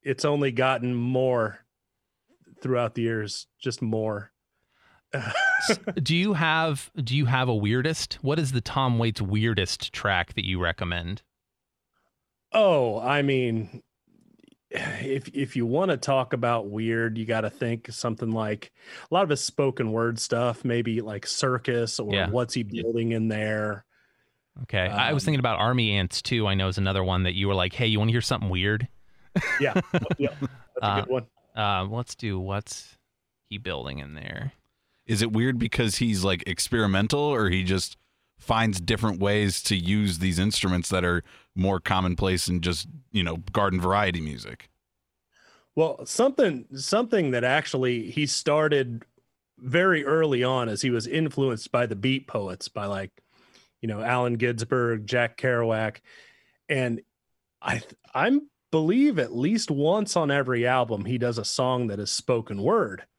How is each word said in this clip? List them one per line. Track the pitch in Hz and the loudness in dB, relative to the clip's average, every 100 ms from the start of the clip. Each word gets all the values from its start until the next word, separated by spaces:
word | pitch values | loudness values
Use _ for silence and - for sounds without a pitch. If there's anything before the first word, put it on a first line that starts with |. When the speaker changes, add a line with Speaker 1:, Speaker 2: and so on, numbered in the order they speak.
Speaker 1:
it's | 139 131 151 | -6 -2 0
only | 147 139 | 2 0
gotten | 120 131 131 123 123 | 2 2 2 0 -2
more | 120 131 131 123 110 104 _ _ _ _ _ _ _ _ _ - | 0 2 2 2 0 -4 _ _ _ _ _ _ _ _ _ -10
throughout | 127 123 117 117 | -2 0 0 0
the | |
years, | 117 113 104 - - _ | -2 -2 -4 -8 -14 _
just | 135 117 | -8 -4
more. | 117 110 110 104 104 _ _ _ _ | -2 -2 -2 -4 -10 _ _ _ _
<laughs> | _ _ _ _ | _ _ _ _
Speaker 2:
S-, | 139 110 679 784 807 - 302 - 190 | -8 -4 0 2 2 0 -2 -2 -6
do | 135 165 | 0 0
you | 196 | 2
have, | 175 160 160 160 143 - - | 0 2 2 0 -2 -6 -8
do | 117 135 | -2 0
you | 131 | 2
have | 131 127 | 2 2
a | 113 | 0
weirdest? | 101 123 139 160 - - | 2 2 0 -2 -6 -6
What | 135 156 | -2 0
is | 143 | 0
the | 127 | -2
Tom | - 139 131 117 | -2 0 2 2
Waits | 117 107 | 0 0
weirdest | 101 104 117 104 92 - - | -2 0 2 2 0 -2 -6
track | - 104 92 85 | -4 0 0 0
that | - 98 | -4 -2
you | 92 | 0
recommend? | 87 82 87 87 87 104 _ _ _ _ _ _ _ _ _ _ _ _ _ | 0 -2 -4 -4 -4 -8 _ _ _ _ _ _ _ _ _ _ _ _ _
Speaker 1:
Oh, | 220 208 156 123 107 | 4 6 6 2 0
I | 120 143 | 0 2
mean, | 139 135 123 113 107 - _ _ _ _ 50 50 _ _ _ | 2 2 2 -2 -4 -12 _ _ _ _ _ _ _ _ _
if, | - - - 135 135 - | -8 -6 -6 -4 -4 -4
if | 139 135 131 | -6 -4 -2
you | 117 | 0
wanna | 135 190 143 | 0 0 0
talk | - 135 127 | 0 0 0
about | 127 120 117 104 | -2 0 0 -2
weird, | 104 113 113 113 113 | -4 -2 0 0 -2
you | 110 | -2
gotta | 113 107 | -2 -2
think | - 120 117 - | -4 -4 -4 -8
something | 117 120 113 113 | -8 -6 -4 -4
like | 113 107 104 - _ - - - | -2 -2 -6 -10 _ -20 -20 -2
a | |
lot | 175 | 0
of | 190 | 2
his | 143 | 0
spoken | - - 139 - 113 | -2 0 0 0 -2
word | 110 117 113 | 0 0 -2
stuff, | - 117 123 117 127 | -2 0 0 -2 -2
maybe | 120 117 113 | 0 0 -2
like | 107 101 - | -4 -8 -6
Circus | - 135 127 127 120 113 - | -2 0 0 0 -2 -2 -4
or | 104 | -2
Speaker 2:
Yeah. | 98 95 | 0 0
Speaker 1:
What's | 117 120 | 0 -2
He | 131 | -4
Building | 104 113 113 117 117 | -4 -4 -2 0 0
in | 113 110 | 0 0
There? | 107 107 107 107 98 _ _ _ _ _ _ _ - | -2 -2 -2 -2 -6 _ _ _ _ _ _ _ -14
Speaker 2:
Okay. | - 101 92 | -4 0 0
I | 104 120 | 2 2
was | 147 | 2
Speaker 1:
Um, | - | 2
Speaker 2:
thinking | 143 | 2
about | 123 110 | 2 2
Army | 110 127 113 | 2 4 2
Ants | 101 92 - | 2 0 -2
too, | - 120 104 | -2 0 2
I | 98 | 2
know | 95 | 2
is | 92 | 2
another | 95 95 | 2 2
one | 92 92 | 2 2
that | 90 90 | 2 0
you | 98 | 0
were | 98 | 2
like, | 90 | 0
"Hey, | - 117 | 0 2
you | 107 | 4
wanna | 113 | 4
hear | 117 | 2
something | - 104 95 | 0 -2 0
weird?" | 92 98 107 127 - - - - 185 | 0 2 0 -2 -8 -20 -20 -4 -4
<laughs> | - - | -2 0
Speaker 1:
Yeah. | 139 180 - 180 - - | 2 0 0 -2 -2 -2
Yep. | 143 - | -2 -2
That's | 139 - - - | -8 -8 -14 -4
a | 107 | 0
Speaker 2:
Uh, | 101 | 0
Speaker 1:
good | 110 | 0
one. | 127 117 _ _ - | -4 -4 _ _ -4
Speaker 2:
uh, | 104 95 95 | 0 0 -2
let's | 113 120 - | -6 -8 -8
do | 117 95 | -4 -4
What's | 92 98 - - - _ _ _ _ _ _ | -4 -6 -6 -14 -16 _ _ _ _ _ _
He | 101 | -10
Building | 101 76 64 69 | -6 -6 -6 -10
in | 69 | -12
There? | 76 - - 135 - _ _ _ _ - | -12 -12 -8 -8 -10 _ _ _ _ -4
Speaker 3:
Is | 107 | 0
it | 113 | 2
weird | 110 127 123 | 2 2 0
because | 113 - 117 - | -2 0 0 2
he's, | 120 101 | 0 2
like, | 95 90 - | 2 0 -2
experimental, | 90 - 117 107 95 107 143 | -6 -2 2 4 4 2 2
or | 147 131 101 | 2 2 2
he | 92 | 2
just | 90 95 - - _ _ _ _ | 2 0 -2 -10 _ _ _ _
finds | - 113 113 92 | 0 2 2 0
different | 85 110 110 90 | 0 0 0 2
ways | 98 104 101 90 | 2 4 2 0
to | - 98 | 0 0
use | 87 104 104 82 | 2 2 2 2
these | 92 87 | 0 2
instruments | 101 - 98 90 85 | 2 2 0 0 0
that | 92 87 | 0 2
are | 87 - - _ | 0 -4 -20 _
more | - 92 95 | 0 0 0
commonplace | - 95 92 87 95 90 - | 0 2 2 0 0 0 0
in | 90 | 0
just, | 87 85 - 147 _ | 0 -4 -6 -16 _
you | 104 | -2
know, | 85 85 - | -2 -4 -6
garden | - 98 90 | 0 2 2
variety | 90 101 101 87 | 2 2 2 -2
music? | 78 65 53 58 - _ _ _ _ _ _ _ _ _ _ - | -6 -10 -12 -16 -20 _ _ _ _ _ _ _ _ _ _ 0
Speaker 1:
Well, | 160 - - | 0 -2 -8
something, | - 262 269 226 135 - 135 | 2 2 4 2 2 -8 -10
something | 139 208 233 214 151 | 0 0 2 2 2
that | 123 | 2
actually | 123 143 151 139 127 120 101 | 2 2 2 0 0 0 -4
he | 139 147 | -2 -2
started | - - 147 156 143 127 113 - _ _ _ _ _ | 0 2 2 4 2 0 -6 -12 _ _ _ _ _
very | 127 151 190 165 | 0 2 4 2
early | 139 160 156 127 | 2 2 2 2
on | 123 131 117 | 2 2 0
as | 104 | -2
he | 131 | 0
was | 120 110 | 0 0
influenced | 156 156 - 135 113 - | -2 0 0 0 -2 -2
by | 120 120 | 0 0
the | 104 | -2
Beat | 131 135 - | -2 -2 -4
Poets, | 113 98 90 - | -6 -6 -8 -10
by, | - 101 | -8 -6
like, | 98 95 _ _ _ _ _ _ _ | -6 -8 _ _ _ _ _ _ _
you | 113 | -6
know, | 107 | -4
Allen | 113 123 123 120 | 0 0 0 0
Ginsberg, | 120 120 113 131 120 113 107 | 0 -2 -2 0 0 -2 -2
Jack | 123 120 - | 0 0 0
Kerouac. | 131 120 113 110 110 - _ - - _ _ _ - | 0 0 0 0 -2 -6 _ -20 -20 _ _ _ -4
And | 143 123 117 - _ _ _ _ _ | 0 0 -2 -8 _ _ _ _ _
I | - 120 | -4 -4
th-, | - - _ 127 | -6 -20 _ 0
I'm | 185 277 294 _ _ | 2 2 0 _ _
believe | 160 156 233 285 190 | 0 4 4 4 4
at | 117 117 | 0 0
least | 147 220 - | 0 0 0
once | 139 147 208 208 175 | 2 2 2 2 2
on | 151 | 2
every | 139 127 120 123 | 2 2 2 2
album, | 127 117 107 98 | 2 2 -2 -2
he | 123 | -2
does | 120 113 | 0 -2
a | 104 | -4
song | - 127 127 120 | 0 0 0 -2
that | 104 | -4
is | 101 | -4
spoken | - - 120 113 101 | -6 0 -2 -2 -2
word | 117 220 127 90 - | 2 2 0 -6 -16